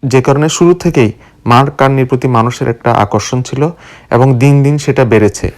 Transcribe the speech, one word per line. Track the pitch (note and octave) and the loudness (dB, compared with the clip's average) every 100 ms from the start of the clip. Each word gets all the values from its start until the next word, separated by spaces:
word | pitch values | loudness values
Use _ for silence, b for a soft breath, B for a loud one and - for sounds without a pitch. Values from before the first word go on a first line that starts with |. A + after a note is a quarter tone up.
যে | C#3 C3 B2+ | 0 0 2
কারণে | C#3 D#3 | 0 0
শুরু | - F3 F3 | 2 2 2
থেকেই | F3 D3+ A2+ - b b - | 0 0 0 -2 b b 0
মার্ক | A#2+ C#3 C#3+ | 2 2 0
কার্নির | C3+ C3+ B2+ | 0 0 0
প্রতি | C3 C3 A#2+ | -2 0 0
মানুষের | A#2 A#2+ B2+ | 0 -2 -6
একটা | A2+ - A2+ | -4 -2 0
আকর্ষণ | G#2 G#2+ - B2+ B2+ | 0 -2 -4 -6 -6
ছিল | C3 D3+ F3 B B B | -4 -4 -6 B B B
এবং | A#2 C3 B2+ | 0 2 2
দিন | C3+ C#3+ | 2 2
দিন | C#3 D3 | 2 -2
সেটা | C#3+ C3 B2+ | -2 0 2
বেড়েছে। | G#2+ G#2 - - | 2 2 -2 -10